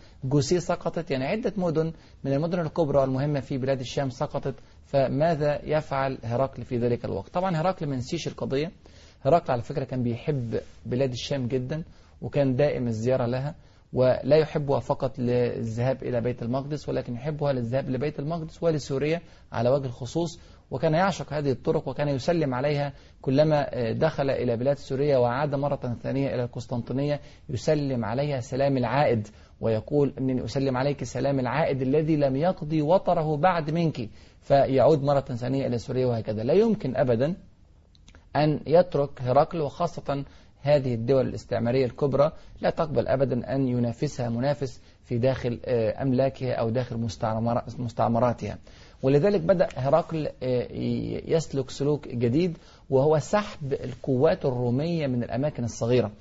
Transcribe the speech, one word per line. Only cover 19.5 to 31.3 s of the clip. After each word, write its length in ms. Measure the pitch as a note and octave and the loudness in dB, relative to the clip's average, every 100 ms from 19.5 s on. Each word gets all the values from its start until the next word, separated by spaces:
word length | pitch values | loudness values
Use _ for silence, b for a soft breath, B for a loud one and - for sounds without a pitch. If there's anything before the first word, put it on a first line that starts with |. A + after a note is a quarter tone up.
على 180 | - A#2+ | 0 2
وجه 160 | C#3 C3+ | 2 0
الخصوص. 540 | A#2+ B2 D#3+ E3+ - b b b | -8 -6 -4 -4 -6 b b b
وكان 220 | C3+ D#3+ | -2 2
يعشق 400 | D#3 G3 D#3+ C#3 | 2 2 0 -4
هذه 180 | D3 C#3+ | -2 0
الطرق، 360 | B2 - D#3+ C#3+ | 0 0 -2 -2
وكان 200 | B2+ D3 | -2 0
يسلم 460 | C3+ D3 E3+ C#3+ | 0 0 2 2
عليها 400 | B2 C#3 D3 C#3+ - b b | 0 0 0 -2 -6 b b
كلما، 540 | - C3+ D#3 D3+ C#3 B2 | 0 4 4 4 0 -2
آه، 160 | A2+ | -2
دخل 380 | A2+ D#3 D3+ C3+ | 0 0 0 0
إلى 280 | B2+ B2 A#2 | 0 0 0
بلاد 200 | B2 C#3+ | 0 -2
سوريا 400 | - C3+ D3 C3 | -2 -2 2 4
وعاد 380 | A#2+ B2 D3+ C#3 | 4 2 0 0
مرة 420 | C#3+ C#3 B2+ A#2+ | -2 -2 -4 -6
ثانية 300 | C3 C3 C#3 | -2 -2 0
إلى 100 | B2 | -2
القسطنطينية، 760 | A#2+ B2+ B2 A#2+ - B2+ C#3+ C#3+ B B B | -4 -6 -6 -6 -4 -2 -2 -2 B B B
يسلم 560 | B2+ - D#3 C#3 B2+ G#2 | -4 0 2 0 -2 -2
عليها 340 | B2 D3 C3+ | -2 -2 -4
سلام 380 | A#2+ C3 C#3 C3+ | -4 0 2 2
العائد، 500 | A#2+ C3+ D3 A#2 G#2 b b b | 2 2 4 2 -2 b b b
ويقول: 520 | A2+ A2 - D3 C#3 B2+ | 0 0 0 0 2 0
"إنني 240 | C3 B2+ | -2 -2
أسلم 340 | A2+ C#3 C3+ B2 | -2 -2 -2 0
عليك 260 | C#3+ C#3+ | -2 -2
سلام 360 | B2+ B2 C3+ | -6 -2 0